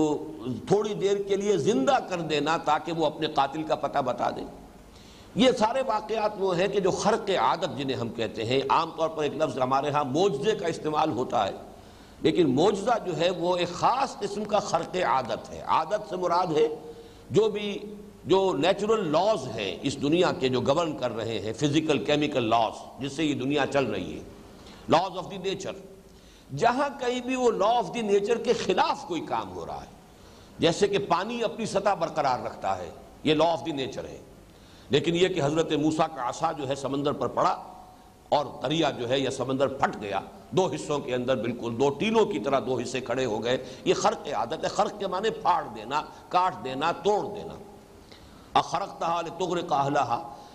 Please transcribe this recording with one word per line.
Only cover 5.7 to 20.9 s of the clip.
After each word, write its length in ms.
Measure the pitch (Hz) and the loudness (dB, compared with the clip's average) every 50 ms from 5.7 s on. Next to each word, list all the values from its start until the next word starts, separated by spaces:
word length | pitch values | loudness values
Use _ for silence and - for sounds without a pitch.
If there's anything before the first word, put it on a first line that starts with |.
| 254 269 254 | 2 0 0
واقعات 440 | 220 214 214 208 - 220 214 208 214 214 185 | 0 0 -2 -2 -2 -2 0 0 -2 0 0
وہ 180 | 190 190 175 | 0 0 2
ہیں 100 | 170 196 | 2 2
کہ 120 | 190 - 202 | 2 2 2
جو 120 | 180 208 | 2 2
خرق 380 | 185 - - 202 226 226 - 196 | 2 2 2 2 2 2 0 0
عادت 480 | 180 135 113 131 160 165 185 147 113 | 2 4 4 4 2 2 0 -4 -4
جنہیں 200 | 131 139 135 123 | -4 -2 -2 -2
ہم 120 | 107 - - | -2 -2 -4
کہتے 360 | - 117 110 98 - 110 110 | -4 -4 -4 -4 -2 -4 -2
ہیں، 160 | 117 127 139 - - | 2 2 2 4 4
عام 200 | 123 147 165 165 156 | 2 2 2 0 -2
طور 120 | 160 160 156 | -2 -2 -2
پر 140 | 156 156 151 | 0 -2 -2
ایک 100 | 135 127 | -2 0
لفظ 240 | 143 160 139 120 131 | 0 -2 -2 0 -2
ہمارے 300 | 127 123 135 139 143 147 | 0 2 2 2 2 2
ہاں 140 | 139 147 151 | 0 0 0
معجزے 460 | 127 131 160 196 208 - - - 220 | 0 2 2 2 2 2 2 0 0
کا 160 | 208 - 170 | 0 0 -2
استعمال 440 | 165 - - - 156 156 151 160 156 | -4 -4 -2 -4 -2 0 2 0 0
ہوتا 360 | 131 120 127 - - 120 101 | 0 -2 -2 0 0 0 0
ہے، 40 | 95 - - - - - - - - - - - - - - | 0 -2 -8 -14 -18 -20 -20 -20 -20 -20 -20 -20 -20 -14 0
لیکن 340 | - 160 156 170 170 139 127 | 0 2 4 4 4 4 4
معجزہ 360 | 143 175 220 220 196 190 247 233 208 175 | 4 4 4 4 2 2 0 0 0 0
جو 120 | 180 160 | -4 -2
ہے 120 | 147 170 185 | 0 2 0
وہ 280 | 180 165 170 180 180 | 0 0 0 0 2
ایک 120 | 175 175 175 | 0 0 -2
خاص 500 | 175 - 151 190 233 262 269 - - - | -2 0 2 2 2 2 0 -2 -4 -6
قسم 240 | 208 196 - 208 214 | -6 -6 -4 -4 -4
کا 160 | 208 208 196 | 0 0 0
خرق 360 | 202 - - 170 165 - - | 0 2 -2 -2 -2 -2 -2
عادت 540 | 185 160 117 123 131 123 110 107 - - - | -2 2 2 2 2 2 -2 -4 -6 -6 -12
ہے۔ 120 | 87 80 - | -12 -10 -2
عادت 420 | - 101 147 160 165 208 202 208 - | 2 2 2 2 0 -2 -4 -4 -4
سے 60 | 175 | -4
مراد 320 | 180 180 170 170 175 185 | -2 0 2 2 2 2
ہے 200 | 165 151 156 151 156 - - - - - - - - - - - - | 2 4 4 4 4 2 -6 -10 -16 -16 -16 -18 -20 -20 -20 -10 2
جو 200 | 117 190 220 220 | 4 4 4 4
بھی، 460 | 196 208 208 202 190 - - - - - - - - - - | 2 -2 -4 -4 -6 -6 -8 -12 -14 -14 -16 -18 -20 -12 0
جو 300 | 131 180 190 190 185 165 | 4 4 4 6 4 2
natural 540 | 139 156 180 202 - 208 214 226 220 190 | 4 4 2 2 2 2 2 2 2 2
laws 400 | 151 151 165 190 220 220 156 - | 2 2 2 4 4 2 0 -2
ہیں 300 | 123 110 113 101 92 85 - | -6 -6 -4 -4 -4 -4 -2
اس 200 | - 139 - - | -4 -4 -4 0
دنیا 300 | 123 147 165 180 175 151 127 117 | 0 2 4 4 4 2 2 0
کے 100 | 127 131 | 0 0
جو 120 | 127 123 | 2 2
govern 360 | 117 135 139 175 170 156 | 2 2 2 2 2 -2